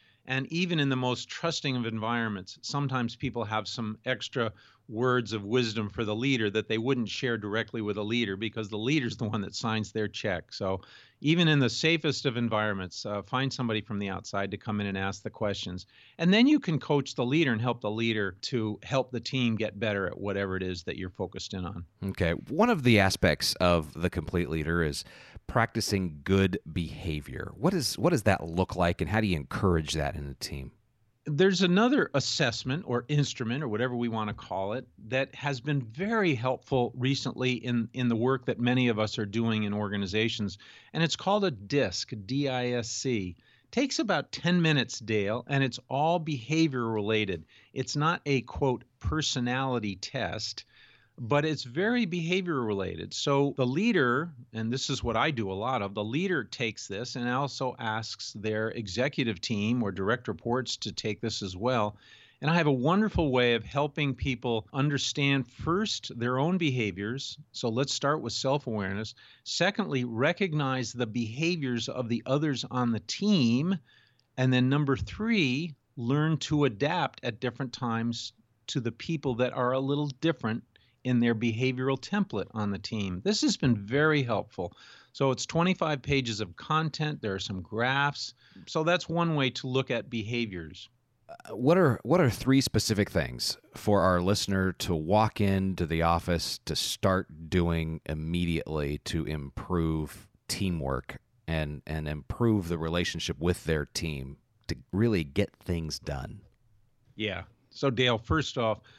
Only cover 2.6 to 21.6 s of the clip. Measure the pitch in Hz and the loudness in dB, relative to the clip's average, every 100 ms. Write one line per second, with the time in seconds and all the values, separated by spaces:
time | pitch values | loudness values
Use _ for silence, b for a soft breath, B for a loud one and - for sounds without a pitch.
2.6 | - 143 139 131 117 - 135 117 107 110 | -6 -2 0 -2 -2 -4 -6 -4 -2 -4
3.6 | 98 - 110 107 127 131 - 131 113 b | -4 -6 -6 -6 -4 -4 -4 -2 -2 b
4.6 | b b - 110 127 123 110 110 101 127 | b b -10 0 2 2 0 -4 0 2
5.6 | 117 110 104 - 104 107 139 131 107 107 | 2 0 -4 -2 -2 0 2 2 2 0
6.6 | - 110 120 131 104 - 127 113 101 107 | 0 -2 0 0 -2 -2 -2 -2 -2 -4
7.6 | 107 117 104 101 104 120 104 95 110 113 | -4 -4 -4 -2 0 0 0 -2 -4 -6
8.6 | 104 104 117 151 120 - 110 107 92 - | -6 -4 0 0 0 -2 -4 -2 -4 -4
9.6 | 117 110 104 110 104 - 107 87 - - | -2 -2 -2 -2 -4 -2 -2 -2 -6 -6
10.6 | 95 95 B B B B 147 170 165 147 | -2 -2 B B B B 2 4 6 6
11.6 | 123 - 160 165 156 135 139 117 117 110 | 4 2 2 2 0 0 -2 0 0 2
12.6 | 107 98 92 - 104 104 95 127 135 131 | 0 -2 -6 -8 -6 -6 -2 -2 -2 -2
13.6 | 120 107 - 101 101 92 - 98 98 - | -2 -2 -2 -4 -4 -6 -6 -4 -4 -6
14.6 | - 104 101 95 98 95 104 - 104 95 | -4 -2 -2 -2 -2 -4 -10 -4 -2 -2
15.6 | 92 90 - b b b 170 208 262 302 | -6 -10 -12 b b b 4 6 6 6
16.6 | - 147 - 143 139 - 120 156 147 110 | 2 -2 2 0 0 -2 2 2 2 2
17.6 | 120 120 107 110 117 107 98 92 - 123 | 0 -2 -2 0 0 0 -2 -4 -4 -2
18.6 | 110 101 - 135 127 120 - 135 120 110 | -2 -4 -2 -2 0 -6 -4 0 2 2
19.6 | 107 104 110 104 92 90 101 98 98 95 | -2 -2 0 0 -2 -4 -4 -2 -2 -2
20.6 | 92 87 - 71 90 - 92 - - 92 | -2 -4 -6 -6 -8 -6 -8 -6 -8 -6